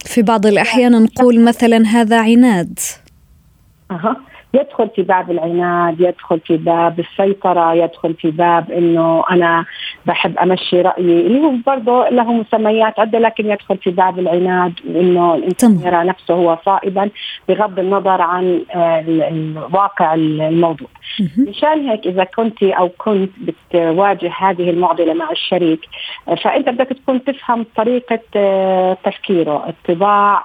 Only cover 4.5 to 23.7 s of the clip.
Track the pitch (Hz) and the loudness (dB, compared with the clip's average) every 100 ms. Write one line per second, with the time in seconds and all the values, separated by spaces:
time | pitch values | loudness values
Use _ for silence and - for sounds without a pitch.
4.5 | 262 277 - 220 208 180 185 180 170 165 | -2 -2 -2 -2 -2 0 0 0 -4 -2
5.5 | 170 175 175 170 160 180 175 - 165 - | -2 0 0 0 0 0 -2 -4 -4 0
6.5 | 160 165 170 170 170 165 - 196 196 190 | -2 0 2 0 -2 -6 -2 -2 0 0
7.5 | 175 165 170 165 - 165 160 170 156 170 | 2 2 2 0 -2 -6 -4 -4 0 2
8.5 | 170 165 170 170 165 165 165 - 180 170 | 2 0 0 0 2 2 0 2 2 2
9.5 | 165 - - - - 175 170 185 - 180 | 0 -2 -10 -14 -8 -4 -2 -2 0 0
10.5 | 180 - 180 180 - 175 170 175 262 311 | 0 0 0 2 0 2 2 2 2 0
11.5 | 254 254 269 226 247 240 247 233 233 208 | 0 -2 -2 0 0 2 0 0 -2 -2
12.5 | 226 214 220 220 214 220 226 226 220 208 | 0 0 2 0 0 0 2 0 0 -4
13.5 | 202 - 190 190 180 185 180 180 175 185 | -4 -4 -4 -2 0 0 0 -2 0 0
14.5 | 180 180 175 180 170 185 175 175 160 185 | 0 -2 -4 -6 0 2 2 2 0 -2
15.5 | 180 240 185 175 175 175 185 - 170 170 | 2 2 2 0 0 0 -2 -2 0 0
16.5 | 165 - 196 196 190 202 - - - - | 0 0 -2 -2 -2 -4 -6 -14 -8 -4
17.5 | 185 214 190 185 196 190 185 170 180 185 | -2 -2 -2 -2 0 0 0 0 -2 0
18.5 | 175 - 180 170 165 160 160 151 160 156 | -2 -4 -2 0 0 0 -2 -2 -4 -6
19.5 | 156 151 185 196 - 165 160 156 151 156 | -8 -4 -2 0 0 0 0 0 -2 0
20.5 | 165 170 156 123 - - - 175 170 269 | 2 0 -2 -12 -20 -12 -6 -4 -2 -2
21.5 | 202 302 311 277 214 180 185 185 - 226 | 0 0 0 -2 -4 -2 -2 -2 -2 -4
22.5 | 220 196 180 180 - 220 202 190 - 165 | 0 0 0 -2 -2 -2 -2 -2 -6 -10
23.5 | 160 _ | -10 _